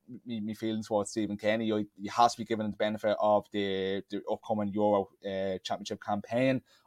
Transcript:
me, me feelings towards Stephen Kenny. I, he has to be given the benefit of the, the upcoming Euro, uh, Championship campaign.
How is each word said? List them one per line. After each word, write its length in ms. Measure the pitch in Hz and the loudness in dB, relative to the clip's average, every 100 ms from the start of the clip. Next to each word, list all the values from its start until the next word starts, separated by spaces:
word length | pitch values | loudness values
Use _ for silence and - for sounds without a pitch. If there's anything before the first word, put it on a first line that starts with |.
| - 120 | -18 -16
me, 160 | - 117 | -8 -6
me 140 | 104 | -6
feelings 340 | 107 113 110 110 | -4 -2 -2 0
towards 220 | 107 101 | 0 0
Stephen 260 | - 101 104 | -2 -2 0
Kenny. 340 | 107 113 113 | 0 2 2
I, 140 | 107 107 - | 0 -2 -6
he 80 | 101 | -2
has 240 | 120 117 | 4 4
to 60 | - | 4
be 60 | 110 | -4
given 240 | 110 107 | -2 -2
the 60 | 101 | -2
benefit 380 | 107 107 110 104 | -2 0 0 2
of 240 | 107 104 - | 4 4 2
the, 500 | 104 98 95 95 98 - | -2 0 0 0 -2 -4
the 120 | 101 - | -6 -4
upcoming 380 | 107 - 107 104 | -4 -2 -2 0
Euro, 380 | 98 104 101 95 _ | 2 4 4 0 _
uh, 360 | 101 95 98 92 | -6 -4 -2 -4
Championship 400 | - 95 101 104 | -6 -8 -6 -8
campaign. 600 | - 104 - 120 131 131 - _ | -4 -4 -2 0 2 0 -4 _